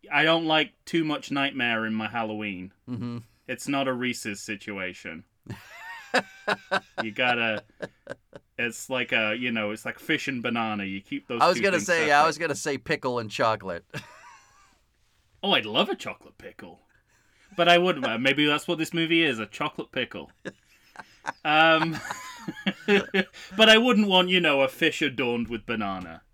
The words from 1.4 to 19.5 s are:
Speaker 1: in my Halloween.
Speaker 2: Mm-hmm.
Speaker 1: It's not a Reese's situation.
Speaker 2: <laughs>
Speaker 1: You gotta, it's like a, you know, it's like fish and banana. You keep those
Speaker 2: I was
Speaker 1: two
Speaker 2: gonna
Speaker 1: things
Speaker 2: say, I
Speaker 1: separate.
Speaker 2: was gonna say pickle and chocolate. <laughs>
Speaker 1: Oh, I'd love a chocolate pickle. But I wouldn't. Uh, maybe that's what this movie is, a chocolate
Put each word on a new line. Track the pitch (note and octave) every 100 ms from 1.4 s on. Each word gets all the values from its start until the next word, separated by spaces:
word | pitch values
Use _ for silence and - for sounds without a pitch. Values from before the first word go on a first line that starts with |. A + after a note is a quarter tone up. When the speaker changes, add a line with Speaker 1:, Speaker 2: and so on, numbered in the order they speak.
| C#3 C3+ A#2+ A2+ A2
Speaker 1:
in |
my | A2 A2
Halloween. | A#2 A2 G#2+ G#2+ F2+ F#2 _ -
Speaker 2:
Mm-hmm. | B2 A#2+ A#2+ A#2 _ -
Speaker 1:
It's | B2+ -
not | C#3 C3+
a |
Reese's | B2 B2 A#2+ A2 G2
situation. | - G#2 - G2 F#2 F2+ F#2+ E2 - _ -
Speaker 2:
<laughs> | G#2 - - A#5 A#5 - - - - - G3+ - F#3+ - -
Speaker 1:
You | A2
gotta, | G#2 B2 A#2+ A2+ G#2+ _ _ - _ - - _ - _ -
it's | A#2+ A2+ -
like | C3 A#2+
a, | B2 G#2+
you | A2+ B2
know, | A#2 G#2
it's | A2 A#2+
like | -
fish | - D#3 -
and | C3
banana. | A#2+ A#2 A2 G#2+
You | G2 G2
keep | - C#3 _
those | A#2
Speaker 2:
I | E3
was | F3+
Speaker 1:
two |
Speaker 2:
gonna | F#3+ F3
Speaker 1:
things | F#3
Speaker 2:
say, | E3+
I | D3+ C#3+
Speaker 1:
separate. | D#3+
Speaker 2:
was | D3+
gonna | E3
say | C#3 D#3 C3+
pickle | - D#3 C3 B2
and | A2
chocolate. | - A#2+ G#2+ F#2+ E2+ _
<laughs> | - - - - - _ _ _ _ _ _ _ _ _ _
Speaker 1:
Oh, | G3+
I'd | D#3+ G#2
love | A#2 G3+
a | E3+
chocolate | - F2+ - _
pickle. | G2 - F#2+ - _ _ _ _ _ _ _ -
But | E3+
I | F3
wouldn't. | F3+ D3+ B2+
Uh, | A#2
maybe | C3 C#3
that's | D3 D3 -
what | D#3+
this | D#3
movie | E3+ D#3+ E3
is, | D#3+ A2+
a |
chocolate | G#2+